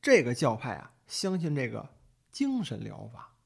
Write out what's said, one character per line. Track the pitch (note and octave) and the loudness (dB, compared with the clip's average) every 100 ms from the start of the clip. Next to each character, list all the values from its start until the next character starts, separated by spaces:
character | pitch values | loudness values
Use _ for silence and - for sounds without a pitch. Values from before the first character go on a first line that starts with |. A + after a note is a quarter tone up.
这 | - B3 | 8 6
个 | A#2+ | 6
教 | A#2+ C#3+ | 2 2
派 | A2 C3 | 0 -4
啊， | E2 - _ _ | -8 -12 _ _
相 | - G3 F#3 | -4 -2 -2
信 | E3 | 0
这 | C#3+ B2 | -2 -2
个 | A2 - - - _ _ | -6 -10 -18 -20 _ _
精 | - C#4 C4 | -2 0 0
神 | G3 G#2+ | -4 -6
疗 | A2 G#2 G#2+ | -8 -10 -14
法。 | A#2 - _ | -16 -20 _